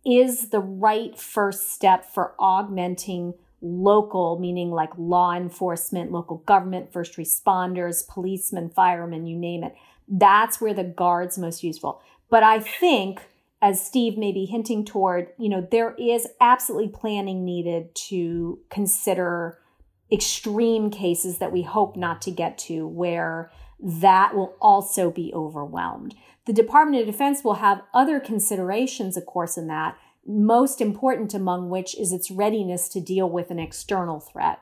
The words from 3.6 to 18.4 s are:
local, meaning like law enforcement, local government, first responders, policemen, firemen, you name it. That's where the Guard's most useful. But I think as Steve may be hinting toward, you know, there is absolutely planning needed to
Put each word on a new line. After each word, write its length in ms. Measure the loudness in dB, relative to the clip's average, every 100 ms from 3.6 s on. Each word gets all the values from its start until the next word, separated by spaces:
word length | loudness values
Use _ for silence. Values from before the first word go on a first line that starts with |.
local, 800 | -8 0 4 4 4 0 -2 -2
meaning 320 | -4 -4 -4
like 200 | -2 -4 -6
law 360 | 0 2 2
enforcement, 800 | 0 -6 -4 -4 -4 -6 -6 -6
local 240 | -8 -8 -12 2
government, 460 | 2 4 -8 -8
first 240 | -10 -10 -10
responders, 920 | -4 -2 2 0 0 -2 -4 -4 -8
policemen, 640 | -8 -6 -4 -6 -6 -4
firemen, 560 | 2 2 2 -4 -8 -8
you 100 | -6
name 280 | -6 -6
it. 100 | -8 -12 _ _ _
That's 540 | 6 8 8 4 0
where 140 | -2
the 100 | -2
Guard's 540 | -6 0 2 2 -2 -6
most 260 | -8 -6
useful. 380 | -8 -6 -8 -8 _ _ _
But 140 | 6
I 160 | 6 4
think 640 | 0 0 4 4 0 -8 -16 _ _ _
as 180 | 2 2
Steve 360 | -2 0 0 0
may 120 | -2
be 140 | -2
hinting 400 | -4 -4 -2 -4
toward, 440 | -2 0 2 2 -4 -4
you 100 | -2
know, 180 | -2 0
there 240 | 0 0
is 340 | -2 0 0 -2 2
absolutely 520 | 4 4 2 -4 -4 -4
planning 460 | -6 -4 -4 -4 -4
needed 480 | -4 -4 -4 -6 -14 -8
to 480 | -4 -4 -4